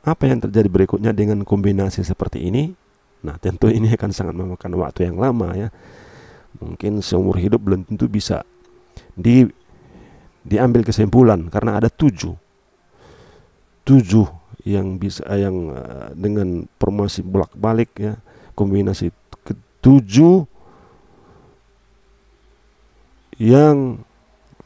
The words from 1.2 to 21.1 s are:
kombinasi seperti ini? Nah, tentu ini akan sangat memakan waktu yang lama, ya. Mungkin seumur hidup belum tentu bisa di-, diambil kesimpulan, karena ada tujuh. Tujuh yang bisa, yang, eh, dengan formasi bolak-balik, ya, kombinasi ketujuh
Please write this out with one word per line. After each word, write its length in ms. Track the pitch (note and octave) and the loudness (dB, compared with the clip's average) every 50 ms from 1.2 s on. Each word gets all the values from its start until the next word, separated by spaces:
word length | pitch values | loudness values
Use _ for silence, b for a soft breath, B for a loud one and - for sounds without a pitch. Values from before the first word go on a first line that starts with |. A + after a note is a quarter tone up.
| G#2 G#2 G#2+ G2+ G2+ | -2 -2 -2 -4 -2
kombinasi 560 | - - G2+ G2 G2+ G2+ F#2+ G2 F#2+ - - | -2 -2 0 0 0 0 0 -2 -4 -4 -6
seperti 480 | F#2+ - F#2 _ - F2+ - - A#1+ F2+ | -6 -6 -6 _ -6 -8 -8 -8 -6 -4
ini? 240 | G2 B2+ D3 E3 F#3 _ _ _ _ _ _ _ _ _ | -2 -2 -4 -4 -8 _ _ _ _ _ _ _ _ _
Nah, 160 | _ D#2 D2+ | _ -14 -14
tentu 320 | E2 - G2 F2+ - - A2 | -8 -6 -6 -4 0 0 2
ini 240 | A2 A2+ A2 A2 A2 | 2 2 0 0 -2
akan 180 | A2 - G#2 F#2+ | -2 -4 -6 -6
sangat 160 | - F#2+ F2 D#2+ | -6 -8 -8 -6
memakan 400 | F2 F#2+ F#2+ F2+ F2 - F2+ F2 F2+ | -8 -8 -8 -10 -12 -10 -8 -6 -6
waktu 320 | F2 C#2+ - - F#2 F2 E2+ | -6 -6 -4 -4 -4 -4 -2
yang 80 | F2 | -2
lama, 320 | G#2 C3+ B2 A#2+ G2 F2 F2+ | -2 -2 -2 -2 -4 -4 -6
ya. 160 | F#2 G2+ A2 B B B B B B B B B B B B B B B B B | -6 -8 -8 B B B B B B B B B B B B B B B B B
Mungkin 480 | - - D#2 E2 E2+ - G#2 G#2 G#2 F#2+ | -18 -16 -16 -14 -8 -6 -6 -4 -4 -6
seumur 320 | - - F2 F#2+ F#2+ F#2 | -4 -2 -2 0 0 -2
hidup 240 | F2+ F2 G2+ G#2+ A#2+ | -2 0 0 0 0
belum 240 | G#2 G2 G2 F#2 F#2 | 0 0 -2 -2 -2
tentu 240 | _ G#2 G2+ - B2 | _ -6 -4 -4 -2
bisa 320 | G#2 G#2+ - - - - - _ _ _ _ _ b b b b b b b b b | -2 -4 -4 -4 -6 -6 -8 _ _ _ _ _ b b b b b b b b b
di-, 400 | - F2+ A#2 A#2+ B2+ B2+ G#2 - _ _ b b b b b b b b b b b b b b _ | -4 0 4 6 6 6 4 2 _ _ b b b b b b b b b b b b b b _
diambil 480 | _ - - G#2 G#2+ B2 A#2+ A#2 A2 A#2 | _ -4 -2 0 0 2 2 2 0 0
kesimpulan, 640 | A2 - G#2+ G2+ G2+ A#2+ B2+ A#2 G#2+ F2+ E2 F2 - | 0 -2 -2 2 4 6 6 6 4 2 -2 -6 -6
karena 240 | G#2 G#2+ A#2 G#2 | -4 -4 -2 -2
ada 160 | G#2 A2+ A2+ - | -2 -2 -2 -2
tujuh. 400 | _ E3 D3 G#2+ - - E2+ E2+ E2 _ _ _ _ _ _ _ _ _ _ b b b b b b b b b b b b b b b _ _ _ _ | _ 0 0 0 -2 -10 -12 -12 -14 _ _ _ _ _ _ _ _ _ _ b b b b b b b b b b b b b b b _ _ _ _
Tujuh 400 | - C3+ C#3 A#2 F2+ F#2 A2 G#2 - - - _ _ - - - | 4 4 4 4 4 2 2 2 2 -2 -14 _ _ -20 -14 -8
yang 320 | G2+ G2 G2+ G2 F#2+ F#2 | -4 -4 -4 -4 -4 -8
bisa, 240 | F#2+ F#2 G2 F#2 - - - G2+ | -6 -8 -8 -8 -10 -10 -6 -4
yang, 320 | G2+ G2 G2 F#2 F#2 F2 D#2+ C2+ | -2 -2 -2 -4 -6 -6 -8 -10
eh, 400 | B1 C2 - A#1 C2 A#1 G#1+ C2+ | -12 -14 -16 -16 -16 -16 -16 -14
dengan 480 | D#2 F#2+ G#2 G#2 G#2 G2+ F#2 F2 E2+ E2 - _ _ | -6 -4 -4 -2 -2 -2 -4 -4 -6 -8 -12 _ _
formasi 400 | - - G2+ G2+ G2+ G2+ - - | 0 0 0 0 -2 -2 -2 -6
bolak-balik, 720 | F2+ F2+ F#2+ G2 F2+ - _ - G2 G#2+ A2+ A2+ A#2 - _ - | -10 -4 -2 -2 -2 -2 _ -4 -2 0 0 0 0 -2 _ -8
ya, 160 | G2+ G#2+ G#2+ - - b b b b b b | -8 -8 -8 -8 -14 b b b b b b
kombinasi 560 | - G#2 G2 G2 G2 G2+ G2 G2 - - F2 - _ _ _ - - _ | -4 -2 0 0 0 0 0 -2 -4 -6 -8 -8 _ _ _ -20 -20 _
ketujuh 1040 | - - - _ _ _ _ - B2+ C3+ C#3 A#2 F#2+ G2 A#2+ D#3 E3+ F3+ F#3+ E3 - _ b b b b b b b b b b b | -12 -12 -12 _ _ _ _ 6 6 6 6 6 4 4 6 6 6 6 4 2 -4 _ b b b b b b b b b b b